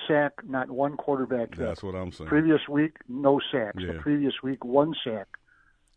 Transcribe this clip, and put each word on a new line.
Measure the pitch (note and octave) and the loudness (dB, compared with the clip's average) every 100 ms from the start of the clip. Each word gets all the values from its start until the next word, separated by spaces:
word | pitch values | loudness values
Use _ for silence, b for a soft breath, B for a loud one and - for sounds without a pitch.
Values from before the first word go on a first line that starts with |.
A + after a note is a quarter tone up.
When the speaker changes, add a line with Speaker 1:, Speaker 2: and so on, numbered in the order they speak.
| - | 2
Speaker 1:
sack, | D3+ D3 - | 4 2 -2
not | G#3 C3 B2+ | -6 -4 -4
one | B2+ C#3 D3 | -2 -2 -2
quarterback | - C#3 B2 B2+ A2+ | -2 0 0 -2 -4
hit. | - | -4
Speaker 2:
That's | A#2 G2 | -6 -4
what | G2+ | -6
I'm | F#2 F#2 | -6 -6
saying. | - D#2+ | -8 0
Speaker 1:
Previous | D3 D#3+ D3+ - | 2 4 4 2
week, | C#3+ D#3 - - | 0 0 -2 -12
no | B2 C#3 C#3 - | 0 4 4 2
sacks. | C3+ G#2+ F#2+ | -2 -2 -4
The | F2+ | -6
Speaker 2:
Yeah. | E2 | -4
Speaker 1:
previous | D3 D3 C#3+ - | 0 0 0 -2
week, | C3 C3 B2 | -6 -6 2
one | C3+ D3+ D#3+ | 4 4 0
sack. | C3 A2 G2 - _ _ _ _ _ | -6 -6 -8 -18 _ _ _ _ _